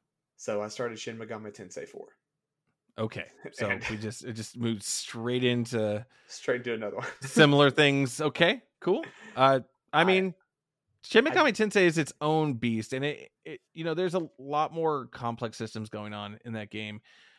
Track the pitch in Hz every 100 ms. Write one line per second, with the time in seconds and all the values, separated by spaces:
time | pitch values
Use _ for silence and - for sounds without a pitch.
0 | _ _ _ _ - 104 104 - 120 110
1 | 120 113 110 110 107 - 90 - - -
2 | - _ _ _ _ _ _ _ _ -
3 | 110 - - _ - - 107 98 123 107
4 | 107 - - 113 107 123 117 107 - -
5 | - 117 120 127 123 120 117 117 107 107
6 | 120 _ - - - 123 120 110 104 98
7 | 123 - 135 - 147 143 143 139 147 139
8 | 135 - 151 - 170 247 - _ 175 233
9 | 320 - - 123 135 135 - _ _ 147
10 | 180 190 190 - _ _ _ _ _ _
11 | - 220 294 349 302 196 214 202 175 160
12 | 143 - 151 160 151 117 117 110 104 131
13 | 143 - - _ - 151 _ 165 165 160
14 | 185 180 156 - 139 147 156 165 160 147
15 | 120 - 120 117 117 - 113 113 107 107
16 | 104 104 104 107 120 110 104 107 107 104
17 | - _ _